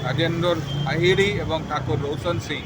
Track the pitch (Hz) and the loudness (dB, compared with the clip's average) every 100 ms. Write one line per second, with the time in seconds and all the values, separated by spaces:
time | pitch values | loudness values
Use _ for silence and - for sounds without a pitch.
0 | 120 135 165 165 175 170 - 143 143 151 | -2 0 0 2 2 2 -2 -4 -2 2
1 | 175 190 196 165 156 160 156 147 135 151 | 4 4 4 2 -2 -2 -2 -4 -2 -2
2 | 143 151 180 170 - 139 | -2 -2 -2 -2 -4 -8